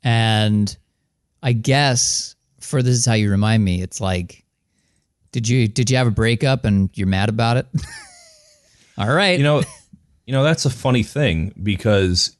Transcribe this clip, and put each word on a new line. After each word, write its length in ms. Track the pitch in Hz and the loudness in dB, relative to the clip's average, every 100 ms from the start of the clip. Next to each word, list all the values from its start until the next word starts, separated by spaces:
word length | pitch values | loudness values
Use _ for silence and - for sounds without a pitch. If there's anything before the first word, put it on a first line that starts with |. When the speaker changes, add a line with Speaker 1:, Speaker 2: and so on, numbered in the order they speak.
Speaker 1:
And 720 | 123 113 113 110 107 107 101 - _ _ _ _ _ _ | 0 2 2 2 2 2 0 -6 _ _ _ _ _ _
I 100 | 131 | -2
guess 840 | 117 110 135 143 127 - - - - _ _ | -2 2 2 2 0 -2 -4 -8 -16 _ _
for 220 | - 139 | -6 -2
This 140 | 127 123 | 2 2
Is 100 | 117 | 2
How 80 | |
You 160 | 113 104 | 2 2
Remind 340 | 98 104 110 | 2 2 2
Me, 160 | 101 90 | 2 0
it's 200 | 90 - | -4 -6
like, 440 | 95 90 85 - _ _ _ _ _ _ _ _ _ | -4 -4 -6 -14 _ _ _ _ _ _ _ _ _
did 160 | 120 110 | -6 -2
you, 180 | 127 110 | 0 0
did 240 | 107 120 | 0 0
you 60 | 127 | 2
have 100 | 123 | 0
a 60 | |
breakup 520 | 104 113 117 139 131 | 0 0 0 0 0
and 260 | 113 101 95 | 0 0 0
you're 120 | - 95 | -2 -2
mad 220 | 95 104 | 0 -2
about 280 | 110 117 120 | 0 0 0
it? 100 | - - - - - - - - | -2 -8 -8 -18 -20 -20 -20 -20
<laughs> 600 | _ _ _ _ _ - | _ _ _ _ _ -6
All 140 | 101 | -2
right. 260 | 143 202 180 | 0 2 2
Speaker 2:
You 60 | |
know, 180 | 143 147 - - _ - _ _ - | 2 2 -2 -8 _ -20 _ _ -4
you 60 | |
know, 100 | 135 | 0
that's 200 | 143 156 | 2 2
a 60 | 143 | -2
funny 320 | - 135 127 | -2 0 0
thing 500 | 107 143 139 80 90 - | 0 -2 0 0 -4 -4
because 760 | 98 95 110 101 92 90 - _ | -4 -2 2 2 2 0 -2 _